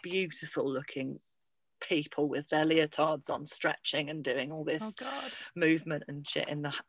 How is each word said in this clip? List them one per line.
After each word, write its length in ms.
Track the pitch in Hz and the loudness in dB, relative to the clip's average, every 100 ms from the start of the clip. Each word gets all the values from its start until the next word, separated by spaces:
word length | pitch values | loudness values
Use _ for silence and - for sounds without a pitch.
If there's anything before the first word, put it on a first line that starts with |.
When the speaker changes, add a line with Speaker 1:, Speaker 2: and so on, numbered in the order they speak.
Speaker 1:
beautiful 680 | 175 190 175 - 156 - 143 | -4 -2 -2 -4 -6 -2 0
looking 520 | 131 143 139 135 - _ _ _ _ _ - | 0 -4 -6 -6 -8 _ _ _ _ _ -10
people 480 | - 160 151 - 147 | 0 0 0 0 0
with 200 | 135 - | 0 0
their 160 | 156 156 | 4 6
leotards 640 | 160 151 - 156 147 - | 6 4 4 2 2 -2
on, 160 | 131 151 | -4 -4
stretching 640 | - 160 - - 147 147 | 0 0 0 -2 -2 -2
and 140 | 156 | -2
doing 280 | 135 131 135 | 0 0 -2
all 120 | 156 | -4
this 320 | 151 156 220 - | -2 0 0 -2
Speaker 2:
Oh, 40 | 262 | -4
God. 260 | 277 262 - - 175 | -6 -8 -10 -8 2
Speaker 1:
movement 500 | 160 160 160 147 - | 6 4 2 -6 -6
and 200 | 143 143 | -8 -4
shit 200 | - - | -2 -2
in 140 | 147 | -2
the 100 | 143 - | -4 -2